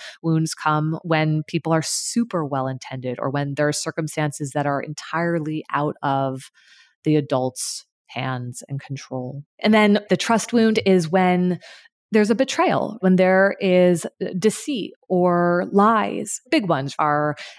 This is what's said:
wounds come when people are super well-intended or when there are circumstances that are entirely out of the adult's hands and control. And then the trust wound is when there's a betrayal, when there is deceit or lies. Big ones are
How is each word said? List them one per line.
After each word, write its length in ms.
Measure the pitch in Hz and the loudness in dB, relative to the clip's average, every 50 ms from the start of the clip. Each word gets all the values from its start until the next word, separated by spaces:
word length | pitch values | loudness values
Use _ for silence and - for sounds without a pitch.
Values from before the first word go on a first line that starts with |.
| - - - - - | -18 -20 -14 -6 -2
wounds 300 | 165 160 160 160 160 - | 0 0 0 0 -2 -4
come 440 | - - 156 151 151 151 156 160 - - | -4 -2 -2 0 0 0 -2 -4 -4 -2
when 400 | 170 160 156 156 156 151 156 151 | -2 0 0 2 0 0 -2 -2
people 280 | - - 165 - 160 | -4 -6 -4 -2 0
are 120 | 160 160 151 | 0 0 0
super 600 | - - - - - - 233 233 233 - 175 156 | -2 -6 -6 -6 -4 -2 -2 -2 -2 -2 -4 -4
well-intended 760 | 135 143 135 131 131 131 127 - - 135 131 123 127 123 - | -4 -4 -4 -4 -4 -6 -8 -10 -12 -12 -8 -8 -8 -6 -4
or 100 | - 135 | -4 -4
when 240 | 131 143 143 143 139 | -2 -2 -4 -2 -2
there 140 | 143 147 147 | 0 0 0
are 60 | 147 | -2
circumstances 800 | - - 160 - - 160 151 - - 156 151 - - 151 135 | -2 -6 -6 -6 -6 -6 -6 -4 -2 -2 -2 -4 -6 -8 -6
that 140 | - 147 143 | -4 -2 -2
are 160 | 143 139 139 | -2 -2 -4
entirely 840 | - - 147 - - - - 160 170 170 170 170 151 156 156 156 - - | -4 -8 -10 -12 -10 -6 -4 -2 -2 0 -2 -2 -2 -4 -6 -6 -6 -4
out 240 | - 143 147 151 - - | -4 -2 -2 -2 -4 -4
of 500 | - 143 139 135 135 135 131 131 - - _ _ _ _ _ _ _ _ _ _ - | -2 -2 0 0 -2 -2 -4 -8 -12 -16 _ _ _ _ _ _ _ _ _ _ -2
the 120 | 156 151 | 0 0
adult's 720 | 151 143 - 139 127 127 127 127 - - - - - - _ _ _ _ - | 0 0 0 -2 -2 -2 -2 -4 -6 -8 -10 -10 -12 -14 _ _ _ _ -14
hands 560 | - 123 131 131 131 123 123 120 120 - - - | -10 -8 -6 -6 -6 -6 -8 -10 -12 -14 -12 -10
and 140 | 139 139 | -10 -10
control. 640 | - - 139 131 - - 131 131 127 127 135 143 143 _ _ - | -10 -10 -12 -12 -12 -10 -10 -10 -10 -10 -12 -14 -16 _ _ -2
And 140 | - 208 214 | 0 2 4
then 300 | 220 214 208 202 202 - - | 4 6 4 4 2 2 0
the 80 | 185 175 | 0 0
trust 340 | - - 233 214 - - | 2 2 0 0 0 0
wound 280 | - 240 220 220 220 214 - | 2 4 4 4 2 2 4
is 220 | 196 190 185 165 156 | 4 4 4 4 2
when 520 | 175 190 185 180 180 180 180 180 175 - - - - - - _ _ _ _ _ - | 2 2 2 4 2 2 2 0 -2 -4 -6 -14 -20 -20 -20 _ _ _ _ _ 2
there's 160 | 214 214 202 | 2 4 4
a 60 | 233 | 2
betrayal, 600 | 196 269 269 - - 330 339 196 135 - - 220 - | 2 0 0 0 0 2 2 2 2 0 -2 -4 0
when 160 | - 185 185 | 2 4 4
there 400 | 185 185 185 185 190 196 196 - - | 6 6 6 6 6 4 4 2 0
is 440 | 196 190 180 180 180 180 180 160 - - - - - - - 185 | 0 4 4 6 6 6 4 2 -2 -6 -8 -8 -8 -6 -2 0
deceit 540 | 160 214 202 - - - 294 214 170 - - _ _ - | 0 0 0 0 -4 -6 -4 -4 -6 -8 -10 _ _ -2
or 640 | 185 180 180 180 175 175 175 175 175 175 185 - | 2 2 4 4 4 4 4 2 2 0 0 2
lies. 720 | - 202 202 220 226 214 202 202 - - 214 214 - - - _ | 2 4 4 6 4 4 2 -2 -4 -6 -6 -8 -10 -12 -4 _
Big 160 | - 311 214 170 | 0 0 0 0
ones 260 | 165 135 135 143 - - | -2 -2 -2 -4 -4 -2
are 380 | 156 151 147 147 147 151 143 - - - - | 0 0 2 2 0 -2 -4 -6 -10 -18 -20